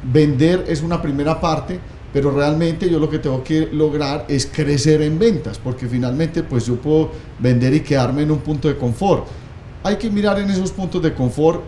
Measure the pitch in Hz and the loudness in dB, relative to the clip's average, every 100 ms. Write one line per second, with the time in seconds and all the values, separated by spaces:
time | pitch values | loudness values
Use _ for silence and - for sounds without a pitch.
0 | 131 131 151 131 160 185 175 156 165 170 | 4 4 4 4 4 2 0 -4 -2 -2
1 | 156 139 147 151 - 156 - 180 - - | -2 -2 -2 0 -2 -2 -4 -10 -12 -18
2 | - 143 139 135 143 156 170 160 180 160 | -4 0 0 2 2 2 0 0 0 2
3 | 151 147 143 131 127 156 151 151 151 147 | 0 0 -2 -4 0 0 0 2 0 2
4 | 143 147 - 143 - - 143 143 156 151 | -2 -4 -2 -2 -2 -2 0 2 4 4
5 | 151 160 226 165 113 104 127 120 123 123 | 2 2 2 2 -4 -6 -6 -6 -4 -2
6 | 123 131 160 165 160 123 110 120 147 156 | -2 0 -2 -2 -2 -2 0 -2 2 2
7 | 156 - - - 123 120 127 151 156 139 | 2 -4 -14 -2 2 4 4 2 2 2
8 | 120 139 151 151 143 151 151 139 123 110 | 2 0 0 0 -2 -2 0 0 -2 0
9 | 196 147 - - - - - - 190 208 | 2 2 0 -14 -16 -18 -18 -6 -4 -2
10 | 233 202 208 202 202 185 185 - 180 180 | -2 0 2 0 0 0 -2 -4 -4 0
11 | 160 127 127 139 156 160 | -2 0 -2 2 2 2